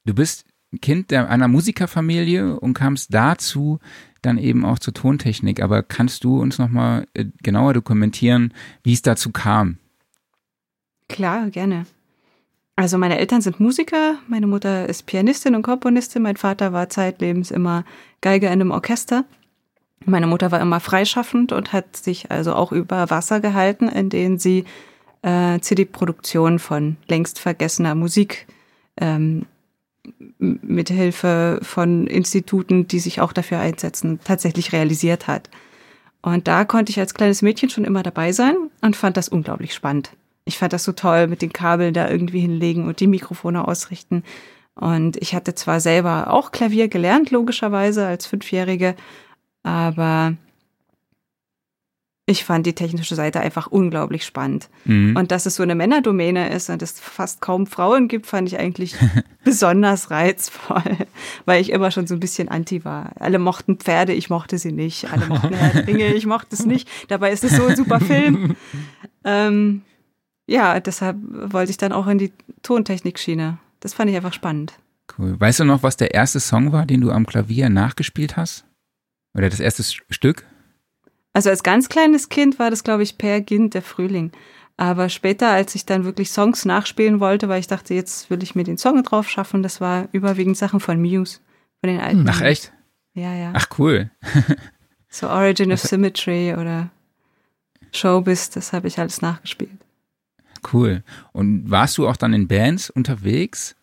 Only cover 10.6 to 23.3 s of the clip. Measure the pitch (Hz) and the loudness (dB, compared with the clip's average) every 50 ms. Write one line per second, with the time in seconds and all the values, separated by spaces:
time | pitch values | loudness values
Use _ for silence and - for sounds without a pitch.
10.6 | _ _ _ _ _ _ _ _ _ _ - - 190 180 175 220 233 208 196 175 | _ _ _ _ _ _ _ _ _ _ -8 -4 -2 -2 -2 -2 -4 -4 -4 -4
11.6 | 185 196 190 170 175 - _ _ _ _ _ _ _ _ _ _ _ _ _ _ | -2 -2 -2 -2 -6 -10 _ _ _ _ _ _ _ _ _ _ _ _ _ _
12.6 | _ _ _ - 185 175 175 185 185 180 170 - - 196 247 240 208 196 165 - | _ _ _ 0 0 2 2 2 2 2 2 0 0 2 2 2 2 0 0 2
13.6 | 208 233 254 - 320 320 - 311 311 311 311 294 - - 233 220 208 202 202 202 | 2 2 2 0 -2 -2 0 0 0 0 0 -2 -4 -4 -2 0 0 0 0 0
14.6 | 196 196 196 190 180 - - - - - - 190 190 226 277 - - 285 240 220 | 0 -2 -2 -2 -2 -4 -6 -8 -8 -6 -2 2 2 2 2 2 2 2 2 2
15.6 | 220 - 247 254 - 254 240 247 240 - - 247 226 214 202 202 - 202 196 196 | 2 0 -2 0 2 2 2 2 0 -2 -2 -2 0 0 -2 -2 -2 -2 0 0
16.6 | 202 190 180 175 180 180 - - 190 185 185 - 180 175 175 180 180 175 - - | -2 -2 0 -2 -4 -4 -2 -2 -2 -2 -2 -2 -2 -2 0 0 -2 -2 -2 -2
17.6 | 180 175 170 170 175 - - - - - _ _ - 190 190 196 196 190 180 190 | 0 0 0 -2 -4 -8 -14 -20 -20 -20 _ _ 0 2 2 4 2 2 2 2
18.6 | 190 185 - - - - 233 226 - - 247 247 262 - _ _ _ _ _ _ | 2 2 0 -2 -2 -2 -4 -4 -2 -2 -2 -2 -2 -4 _ _ _ _ _ _
19.6 | _ _ _ _ _ _ _ _ - - 185 180 165 165 165 175 185 170 175 170 | _ _ _ _ _ _ _ _ 0 0 2 2 4 2 2 2 0 0 0 2
20.6 | - 175 170 170 - - - 185 202 208 - 254 233 - - 240 247 247 - - | 2 2 0 0 -2 0 0 0 0 0 0 -2 -4 -2 0 0 0 0 0 -4
21.6 | 208 - - 196 180 _ - - - - 175 - - - - 143 156 165 - - | -4 -2 -4 -4 -4 _ -14 -8 -6 -6 -6 -6 -6 -6 -4 -2 -2 0 0 0
22.6 | 180 180 - 175 170 175 190 185 175 170 165 160 170 - | 0 0 0 -4 -2 -2 -2 -2 0 0 0 -2 0 0